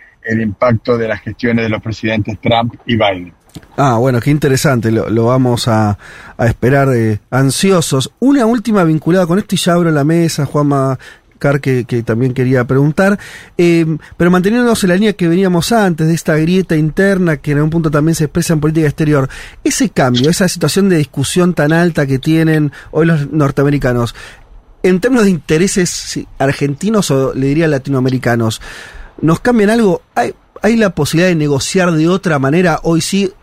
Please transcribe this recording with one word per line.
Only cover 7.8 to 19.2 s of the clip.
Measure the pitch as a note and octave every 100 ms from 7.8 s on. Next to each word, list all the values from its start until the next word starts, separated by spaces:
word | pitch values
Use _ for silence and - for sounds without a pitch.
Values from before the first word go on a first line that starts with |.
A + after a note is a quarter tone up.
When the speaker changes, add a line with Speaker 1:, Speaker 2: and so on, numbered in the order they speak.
| - C3+ - -
Speaker 2:
Una | B3+ C#4+ A3
última | A#3+ A3+ G#3
vinculada | E3 D#3 D#3 F#3 E3+
con | F#3
esto | -
y | F3+
ya | F3+
abro | F3 E3+
la | D3+
mesa, | D3 E3 E3 E3 C#3
Juanma | D3+ D3 C#3 C3+ C3 - - _ _
Carr, | C#3+ C#3+
que, | C#3 B2+ A#2
que | B2
también | A2+ A2+ B2+
quería | B2+ B2+ C3 B2
preguntar, | C3 D3 D3+ G3 G#3 - - - -
eh, | E3+ E3 D#3+ D3+ - -
pero | E3+
manteniéndonos | F3+ F#3 A#3+ A#3+ A3
en | F3+
la | F3+
línea | G#3+
que | G3 E3+
veníamos | F3 F#3+ F3 -
antes, | A#3 G3 D#3+ D#3+
de |
esta | E3 - D#3
grieta | D#3+ F#3 F3 D#3+
interna | D#3 C#3+ G3 F#3+ F3 C#3+
que | D3+
en | C#3+
algún | D#3
punto | E3 D#3+
también | D3+ D#3
se | D#3+
expresa | D3+ F3 E3
en | D#3+
política | D3+ D#3+ D3+
exterior, | - D3+ C#3+